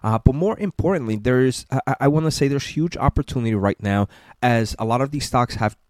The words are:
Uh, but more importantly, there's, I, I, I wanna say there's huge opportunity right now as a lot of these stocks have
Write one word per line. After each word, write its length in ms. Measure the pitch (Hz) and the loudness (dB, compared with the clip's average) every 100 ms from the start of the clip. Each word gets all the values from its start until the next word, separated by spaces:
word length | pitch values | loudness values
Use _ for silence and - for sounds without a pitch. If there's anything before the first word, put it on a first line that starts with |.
Uh, 160 | 110 113 | 0 4
but 160 | - | 4
more 240 | 135 190 - | 4 -2 -2
importantly, 580 | 208 - 165 190 113 107 | -6 -2 0 0 -2 -2
there's, 500 | 113 127 131 - - | 2 4 2 0 -4
I, 100 | 131 - | -4 -2
I, 100 | 135 | 0
I 80 | 143 | 2
wanna 240 | 156 160 | 2 0
say 160 | - 139 | 0 0
there's 200 | 139 - | 0 -4
huge 280 | - 170 - | -4 -4 0
opportunity 580 | 139 - - 127 113 | 0 0 -4 -4 0
right 260 | 107 101 - | 0 0 -2
now 280 | 101 101 101 - - - | -2 0 -2 -6 -20 -2
as 320 | 123 117 110 - | 0 2 0 -4
a 40 | |
lot 160 | 110 120 | -2 0
of 120 | 139 | -2
these 140 | 147 - | -4 -2
stocks 300 | 127 123 - | 0 0 -2
have 200 | 107 - | -4 -4